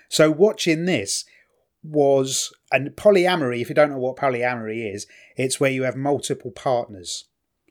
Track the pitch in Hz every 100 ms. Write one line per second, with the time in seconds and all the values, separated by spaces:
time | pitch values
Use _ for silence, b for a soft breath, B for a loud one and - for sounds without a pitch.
0 | b - 156 151 208 214 180 160 175 147
1 | 98 - b b b b b _ 156 151
2 | 139 139 135 131 - - - 131 139 -
3 | 208 196 180 180 131 120 123 151 147 135
4 | 127 131 139 120 123 123 110 113 110 101
5 | B B B - 127 - 135 131 127 131
6 | 139 139 - 139 127 - 139 120 - 98
7 | 85 - - _ _ _ _